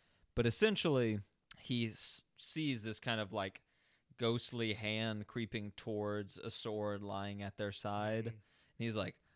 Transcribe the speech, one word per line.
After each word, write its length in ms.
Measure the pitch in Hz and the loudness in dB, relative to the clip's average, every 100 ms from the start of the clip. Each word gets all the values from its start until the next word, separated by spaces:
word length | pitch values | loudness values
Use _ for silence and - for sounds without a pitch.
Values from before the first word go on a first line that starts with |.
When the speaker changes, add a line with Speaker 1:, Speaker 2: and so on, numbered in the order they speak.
| _ _ _ | _ _ _
Speaker 1:
But 120 | - 117 | 2 2
essentially, 760 | - 214 202 175 135 117 104 101 _ - - | 6 4 6 4 6 4 2 -4 _ -20 -12
he 300 | - 120 113 | -2 0 0
s-, 360 | 107 - - - - | -2 -8 -10 -12 -14
sees 440 | - 160 151 123 | -8 -2 0 0
this 180 | 107 107 | -2 -4
kind 200 | - 113 | 0 0
of, 120 | 101 | 0
like, 300 | 107 95 - _ _ _ _ _ - | 0 -2 -4 _ _ _ _ _ 0
ghostly 560 | 117 117 - 123 113 | 2 2 0 0 0
hand 520 | 104 107 110 113 107 104 | 0 0 0 0 -2 -4
creeping 460 | - 113 113 104 - | -4 -2 -4 -6 -8
towards 600 | - 107 104 104 98 - | -4 -2 0 0 -4 -8
a 140 | - | -8
sword 520 | - 117 107 104 101 | -6 -4 -2 0 -2
lying 400 | 101 101 101 101 | -4 -4 -4 -4
at 140 | 98 - | -6 -4
their 160 | 104 | -4
side. 520 | 98 107 104 107 110 | -2 -2 0 2 2
Speaker 2:
Mm-hmm. 40 | 113 | 0
Speaker 1:
And 80 | 110 - _ _ - | -6 -12 _ _ -4
he's 180 | 117 107 | -2 0
like, 180 | 92 - _ | -2 -4 _